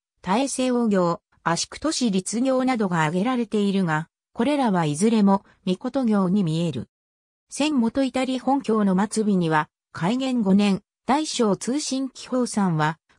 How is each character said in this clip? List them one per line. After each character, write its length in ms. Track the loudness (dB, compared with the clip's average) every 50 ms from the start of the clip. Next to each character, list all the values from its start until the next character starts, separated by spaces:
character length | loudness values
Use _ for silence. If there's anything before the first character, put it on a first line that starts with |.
| _ _ _ _ -4
大 220 | -2 0 0 0
政 320 | -2 -2 -2 -2 0 0
王 120 | 0 0 2
行、 320 | 2 2 2 2 0 -2 _ _ _ _ -4
芦 240 | -2 -2 -2 -4 -8
久 120 | -8 -6
都 120 | -4 -4 -2
市 180 | 0 -2 0
律 300 | 0 0 -2 -2 -4 -2
行 240 | 0 0 0 2 0
な 120 | 0 0
ど 120 | 0 0 0
が 160 | 0 0 0
挙 160 | 2 0 0
げ 40 | 0
ら 120 | 0 -2
れ 100 | -2 -4
て 140 | -2 -2 0
い 120 | 0 0 0
る 120 | 0 0
が、 240 | 0 0 -2 -4 -6 _ _ _ _ -6
こ 120 | -2 0
れ 120 | 0 0
ら 160 | 2 2 2 2
は 140 | 2 2
い 100 | 0 0
ず 140 | 2 2 2
れ 120 | 4 4 4
も、 220 | 4 4 2 _ _ _ _ -4
御 120 | -4 -4
事 280 | -4 -4 -4 -4 -2 0
行 240 | 0 2 2 2 2
に 140 | 0 0 0
見 240 | 0 0 -2 -2
え 60 | -2 -4
る。 160 | -6 -10 _ _ _ _ _ _ _ _ _ _ _ _ -14
千 300 | -4 -2 -2 0 2 2
元 240 | 0 0 0 0 -2
イ 80 | 0
タ 140 | 0 -2 -2
リ 160 | -2 -4 -4
本 200 | 0 0 -2 0
教 240 | 0 0 0 2 2
の 120 | 2 2 2 0 0
末 140 | 0 -2 0
尾 40 | 2 2
に 140 | 2 2 2
は、 180 | 2 0 0 -2 _ _ _ _ -10
開 240 | -4 -2 -2 -2
元 260 | -2 -2 -2 -2 0 2
五 120 | 4 4
年、 280 | 4 4 2 0 -2 _ _ _ _ -4
大 200 | -2 0 0 0
小 280 | -2 -2 0 2 2 0
通 220 | 0 -2 -4 -4 -4
信 320 | -4 -4 -4 -4 -6 -6
記 180 | -10 -14 -10 -6
法 180 | -2 -2 -2
さ 200 | -2 0 0 0
ん 100 | 2 2
は、 220 | 2 0 0 -2 _ _ _ _